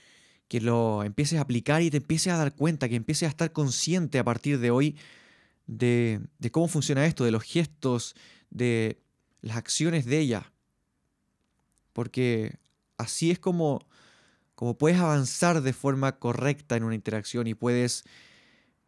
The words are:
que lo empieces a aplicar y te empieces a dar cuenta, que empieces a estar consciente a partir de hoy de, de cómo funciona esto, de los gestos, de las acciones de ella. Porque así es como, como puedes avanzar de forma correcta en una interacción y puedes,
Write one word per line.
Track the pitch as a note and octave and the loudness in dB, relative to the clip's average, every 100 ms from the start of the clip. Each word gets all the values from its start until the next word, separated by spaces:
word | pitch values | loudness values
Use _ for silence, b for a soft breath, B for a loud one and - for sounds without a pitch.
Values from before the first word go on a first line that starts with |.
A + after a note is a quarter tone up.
| b b b b - | b b b b -6
que | B2 | -4
lo | A2+ A#2 A2+ G#2+ | 0 2 2 0
empieces | G#2 G#2 D3 E3 | -2 -2 0 0
a | |
aplicar | C#3 A#2+ - D3+ | 0 -2 0 2
y | E3+ | 2
te | C#3+ | 0
empieces | - D#3 F#3+ | 0 -2 0
a | E3+ | 0
dar | C#3+ - | 0 0
cuenta, | D#3 D#3 B2 | 0 0 -2
que | A#2 | -2
empieces | A2 D#3 D#3+ | -2 -2 -2
a | |
estar | D3 E3 | -2 -2
consciente | D#3 C#3+ B2 - F3+ D3+ C3+ | 0 -2 0 0 0 0 0
a | |
partir | A#2 A#2 D3 C#3 | 0 -2 0 0
de | A#2+ | 2
hoy | A#2+ D3 D3+ B B B B B B - | 4 2 -2 B B B B B B -12
de, | A2+ B2 A#2+ A#2 G#2+ - - | -2 2 2 2 -2 -6 -8
de | A#2 | -4
cómo | D#3 E3 | 0 0
funciona | D#3 C#3 C3+ D#3 | 0 0 2 2
esto, | - | 2
de | A#2+ | 0
los | A2 | 0
gestos, | - E3+ D#3+ - C3 A#2+ - - b b b | 0 -2 -2 -2 -2 -2 -4 -14 b b b
de | - B2 A#2 A2 - _ _ _ _ | -4 0 0 0 -4 _ _ _ _
las | A2+ A2+ | -8 -8
acciones | - - D#3 E3 A#2 | -4 -2 0 0 0
de | D3+ | 0
ella. | D3 G#2+ - _ _ _ _ _ _ _ _ _ _ _ _ _ _ | 0 -2 -6 _ _ _ _ _ _ _ _ _ _ _ _ _ _
Porque | - A#2 - B2+ A2+ G#2+ - _ _ _ - | -8 -6 -2 0 0 -2 -8 _ _ _ -10
así | A#2 - E3 | -8 -2 0
es | F3 | 0
como, | F#3+ F3 D#3 C3+ - b b b b b b - | 0 0 0 -2 -6 b b b b b b -8
como | A#2+ A2+ | -4 0
puedes | D3+ F3+ | 2 4
avanzar | E3+ D3 B2+ - F3 D#3+ | 4 2 0 2 2 2
de | C3 | 0
forma | B2+ C#3 C3+ C3+ - | -2 0 0 0 -2
correcta | A#2+ A#2 C3 C#3+ - A#2 | -2 0 0 -2 -2 -2
en | |
una | A2+ A2 | -2 -4
interacción | G#2 G#2+ G#2 A#2+ A2+ | -4 -4 -4 -4 -4
y | |
puedes, | A2 A#2+ B2 B2 - - b b b b b b b | -2 0 2 0 -2 -10 b b b b b b b